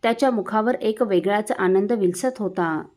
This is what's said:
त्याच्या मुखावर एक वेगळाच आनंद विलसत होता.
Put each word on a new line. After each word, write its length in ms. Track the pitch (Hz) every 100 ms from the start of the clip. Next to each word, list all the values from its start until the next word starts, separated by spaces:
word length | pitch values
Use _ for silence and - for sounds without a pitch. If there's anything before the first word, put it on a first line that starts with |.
त्याच्या 280 | 226 233 269
मुखावर 440 | 233 185 220 220
एक 280 | 254 214 220
वेगळाच 500 | 233 185 180 208 214
आनंद 400 | - 185 190 202
विलसत 460 | 233 185 180 254 254
होता. 440 | 196 185 170 156 -